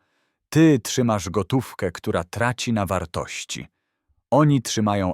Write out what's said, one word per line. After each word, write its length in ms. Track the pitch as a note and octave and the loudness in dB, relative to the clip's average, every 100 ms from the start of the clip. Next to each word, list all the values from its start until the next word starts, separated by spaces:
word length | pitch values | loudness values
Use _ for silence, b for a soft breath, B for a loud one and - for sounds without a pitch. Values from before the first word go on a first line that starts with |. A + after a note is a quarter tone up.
| _ _ _ _ - | _ _ _ _ -2
Ty 300 | D3+ D#3+ C3+ | 4 6 4
trzymasz 520 | - - A#2+ G#2+ F#2 | 0 -2 0 0 -2
gotówkę, 600 | G2 F#2 C3 - - F#2 | -4 0 -2 -4 -6 -6
która 320 | - A2 F#2+ | -6 -4 -4
traci 480 | E2+ G#2 A#2+ B2 - | -4 -2 -2 -2 -2
na 140 | A2 F#2+ | -2 0
wartości. 840 | F#2+ F2 - C#2+ - - - C#2+ _ _ _ _ _ - | -2 -4 -8 -8 -10 -12 -12 -14 _ _ _ _ _ -2
Oni 320 | C3 D3+ C#3 | 2 4 2
trzymają 500 | - - G#2+ G2+ F#2 | 0 -2 0 0 -2